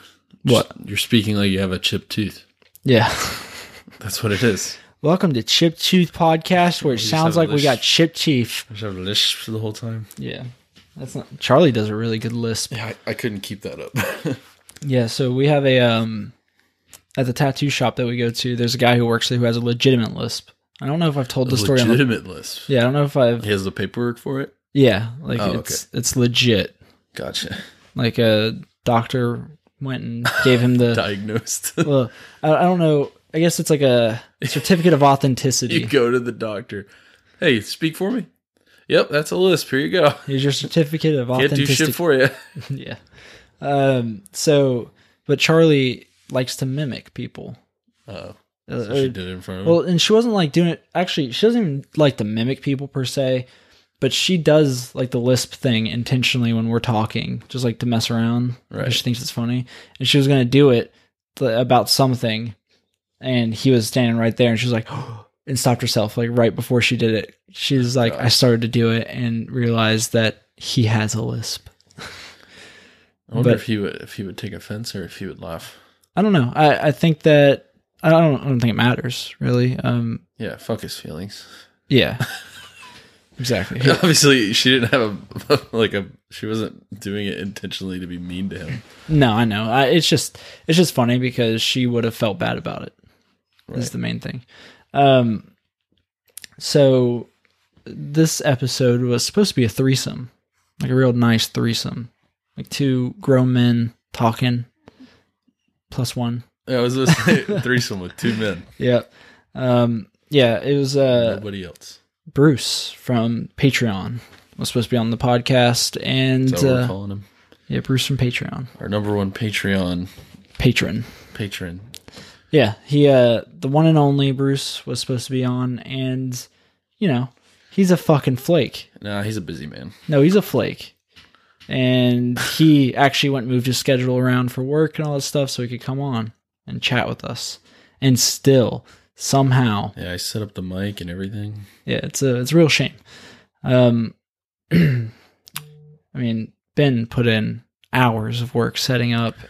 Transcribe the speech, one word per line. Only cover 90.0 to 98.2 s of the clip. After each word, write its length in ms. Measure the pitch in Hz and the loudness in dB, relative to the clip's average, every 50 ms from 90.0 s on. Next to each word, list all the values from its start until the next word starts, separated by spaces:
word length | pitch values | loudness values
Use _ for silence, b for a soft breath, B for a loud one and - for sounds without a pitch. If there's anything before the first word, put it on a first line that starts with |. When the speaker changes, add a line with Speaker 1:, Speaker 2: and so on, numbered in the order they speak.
| 151 - | 2 2
Speaker 1:
just, 300 | 165 131 - - - B B B B B B - | 0 0 -2 -4 -12 B B B B B B 0
it's 80 | 156 | 2
just 180 | 175 175 - - | 2 2 2 2
funny 240 | - 120 117 123 127 | 0 0 2 2 0
because 420 | 127 127 123 - 120 113 113 113 | 0 -2 -2 0 0 0 0 -2
she 260 | - - - 131 127 120 | -2 -2 -2 0 0 0
would 160 | 120 117 113 | 0 0 -2
have 100 | 113 110 | -2 -2
felt 240 | - 117 107 95 87 | -2 -4 -4 -2 -2
bad 200 | - 110 120 - | -4 -4 -4 -6
about 240 | - - - - | -8 -10 -10 -10
it. 120 | - - _ _ _ _ _ _ _ _ _ _ _ _ _ _ _ - | -12 -16 _ _ _ _ _ _ _ _ _ _ _ _ _ _ _ -12
Is 60 | - | -8
Speaker 2:
Right. 140 | 127 120 120 | -8 -8 -6
Speaker 1:
the 80 | - 120 | -6 -8
main 220 | 117 113 117 113 | -6 -6 -6 -8
thing. 240 | - - - 127 - B B B B B B B B B | -8 -10 -12 -12 -14 B B B B B B B B B
Um, 580 | - 143 139 139 135 131 123 117 110 95 - - _ _ _ _ _ _ _ _ _ _ _ _ _ _ _ _ - - - - _ - | 0 2 4 6 6 4 4 2 -2 -4 -8 -14 _ _ _ _ _ _ _ _ _ _ _ _ _ _ _ _ -20 -20 -20 -20 _ -14
so 720 | - - - 151 139 135 131 127 123 120 120 117 - - _ _ _ _ _ _ _ _ _ _ - | -8 0 4 4 6 6 6 4 2 2 0 -4 -8 -12 _ _ _ _ _ _ _ _ _ _ -20
this 560 | - - - 147 143 147 160 | -18 -14 -14 -10 -4 2 2